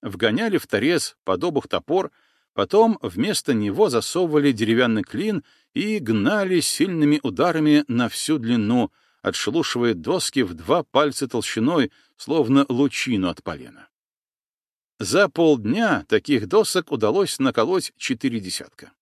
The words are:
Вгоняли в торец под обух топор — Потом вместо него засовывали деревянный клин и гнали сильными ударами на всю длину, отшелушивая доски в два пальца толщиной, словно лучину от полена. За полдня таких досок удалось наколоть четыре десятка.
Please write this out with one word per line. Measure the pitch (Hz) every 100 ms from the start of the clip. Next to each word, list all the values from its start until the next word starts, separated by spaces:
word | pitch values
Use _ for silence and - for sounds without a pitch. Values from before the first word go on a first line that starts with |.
Вгоняли | 123 95 117 107 113 92
в | -
торец | 104 127 170 - -
под | - 92
обух | 165 143 -
топор — | 87 - 170 185 _ _ _ _
Потом | - 101 202 226 214
вместо | 107 87 - - -
него | 120 104 95 208
засовывали | 120 - 170 180 151 143
деревянный | 117 107 117 123 110
клин | 98 110 208 196 - _ _
и | - 196 214
гнали | 123 110 104 208 190 180
сильными | 143 - 196 170 147 151
ударами | 139 131 170 160 151 147 147
на | 120 120
всю | - - 156
длину, | 113 120 104 123 107 _ _ _
отшелушивая | 95 - - 143 156 123 120
доски | 98 80 180 - -
в | 110
два | 82 85 165
пальца | 156 - 151 135 131
толщиной, | 120 104 - 117 170 117 _ _ _
словно | - 160 120 135 139
лучину | 123 139 - - 110 92
от | 82
полена. | - 78 - - - _ _ _ _ _ _ _ _ _ _ _
За | 95 139 196
полдня | - 165 139 104 170 226 131 -
таких | 107 - 135 104
досок | 196 208 185 170
удалось | 139 104 160 202 -
наколоть | 135 120 117 185 - _
четыре | - 123 135 117
десятка. | 95 - - _ - _